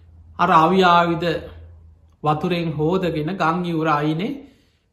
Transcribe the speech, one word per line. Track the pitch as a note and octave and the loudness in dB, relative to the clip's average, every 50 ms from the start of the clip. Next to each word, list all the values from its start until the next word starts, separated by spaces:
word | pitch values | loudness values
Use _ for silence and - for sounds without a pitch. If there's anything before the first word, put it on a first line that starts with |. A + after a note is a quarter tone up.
| _ _ - - - - - | _ _ -20 -20 -20 -12 -4
අර | - F3 F3 | -2 2 4
අවි | F3+ D#3+ D#3+ E3+ F#3 F#3+ | 4 4 4 4 4 4
ආයුධ | F#3 F3 E3+ F3 E3+ E3+ E3+ D#3+ F3 E3 D#3 D3+ - - - - - - - - - - - _ _ _ _ _ - | 4 6 6 4 4 2 0 -2 -2 -4 -4 -4 -8 -12 -18 -20 -20 -20 -20 -20 -20 -20 -20 _ _ _ _ _ -2
වතුරෙන් | D3+ D3+ D3 - F3+ F3+ E3+ E3+ E3 | -2 -2 0 -2 -2 -2 -2 -4 -4
හෝදගෙන | C#3+ D3 D3+ D#3+ F#3 F#3+ F3+ E3 D3+ D3+ D3+ D#3+ G3 | -4 -2 -2 0 0 0 -2 -2 -4 -4 -4 -6 -4
ගං | F#3+ E3 D#3+ E3 F3+ F3 | -4 -2 -2 -2 -2 -2
ඉවුර | F3 E3+ D#3 D#3 D#3+ | -4 -4 -2 0 0
අයිනේ | D3+ D3 D3+ D3+ D#3+ D#3+ G3 C4 C#4 - - - _ _ _ _ _ _ _ _ | 0 0 0 -2 -2 -2 -4 -6 -8 -10 -14 -20 _ _ _ _ _ _ _ _